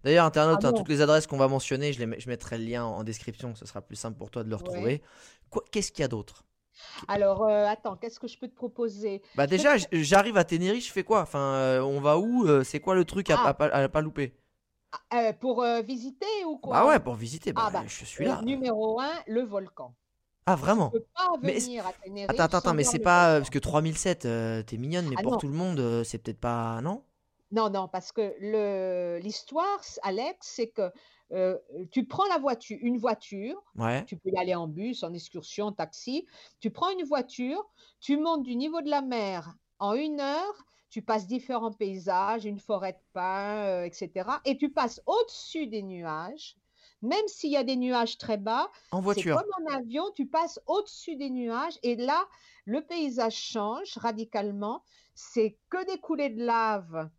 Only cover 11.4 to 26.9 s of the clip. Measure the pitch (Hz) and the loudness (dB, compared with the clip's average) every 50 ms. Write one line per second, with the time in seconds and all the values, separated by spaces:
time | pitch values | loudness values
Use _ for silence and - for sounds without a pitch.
11.4 | 139 139 135 135 135 131 131 131 131 139 139 143 139 147 151 170 202 226 240 247 | 0 2 2 2 4 4 4 4 2 2 0 2 4 4 6 6 4 2 2 4
12.4 | 226 160 147 139 131 - - 147 - 190 185 185 175 - - 190 185 - 156 143 | 6 8 6 6 6 4 -2 -4 0 2 4 4 4 2 2 0 2 4 6 6
13.4 | - 139 139 - 151 147 - 139 135 135 - 156 156 156 - 151 139 131 - _ | 6 4 4 4 2 4 4 4 2 2 2 0 0 -2 -2 -4 -4 -4 -6 _
14.4 | _ _ _ _ _ _ _ _ _ _ - - _ - 240 240 233 220 208 - | _ _ _ _ _ _ _ _ _ _ -16 -14 _ -2 0 2 2 2 0 0
15.4 | - 262 233 226 247 240 233 233 220 202 262 240 226 269 262 - 381 415 440 415 | 0 0 2 2 2 2 2 0 -2 -4 -6 -8 -8 -8 -8 -6 -4 -2 -2 -2
16.4 | 370 320 302 254 - 269 247 - 226 285 311 220 - 127 120 107 117 113 143 170 | -2 -4 -6 -6 -4 2 4 6 8 8 6 6 4 0 -6 -6 -6 -8 -8 -8
17.4 | - - - 226 226 208 185 180 - - - - - - - - - 262 269 - | -6 -4 -2 0 0 0 0 -4 -6 -6 -10 -14 -14 -12 -6 -2 0 0 0 0
18.4 | 220 240 277 262 262 247 220 214 220 220 220 240 254 294 330 - - 214 220 240 | -2 -4 -2 -2 -2 -2 0 0 0 0 0 -2 -2 -4 -4 -6 -6 -4 -2 -2
19.4 | 254 214 202 196 190 175 - - 135 123 123 _ _ _ _ _ _ _ _ _ | -2 -2 -4 -6 -6 -8 -12 -16 -18 -18 -18 _ _ _ _ _ _ _ _ _
20.4 | - 185 190 143 135 170 208 226 165 120 - 226 226 _ - 339 370 359 339 269 | 0 0 2 2 4 2 4 4 2 2 0 -2 -4 _ -4 0 0 0 0 0
21.4 | 247 277 269 220 247 247 240 233 185 185 185 - - 190 196 202 202 190 - 185 | 0 0 0 0 -2 -4 -6 -6 -6 -8 -8 -10 -12 -12 -10 -8 -6 -2 2 2
22.4 | 165 160 170 180 - 185 165 151 143 - - - - 180 175 175 175 165 160 147 | 2 4 2 2 2 2 2 2 2 2 2 2 6 8 8 10 10 10 8 6
23.4 | 135 - - 139 - - 156 151 156 160 160 - - 190 165 - - 123 117 117 | 4 2 -2 -4 -2 0 0 2 2 0 -2 -2 0 0 0 0 0 -2 0 0
24.4 | 113 113 113 113 110 110 120 110 123 143 165 180 175 147 131 - 202 247 247 208 | 0 0 -2 -4 -4 -6 -6 -6 -4 -2 -2 -2 -2 -2 -2 -2 0 0 0 0
25.4 | 165 139 143 160 180 185 175 143 123 117 117 117 117 - - 110 - 117 110 - | -2 -2 -2 -2 -2 -2 0 0 0 2 2 0 -2 -2 -6 -8 -8 -8 -8 -4
26.4 | - 120 120 117 117 113 113 117 127 165 | -4 -2 -2 -2 -2 -4 -4 -4 -4 -6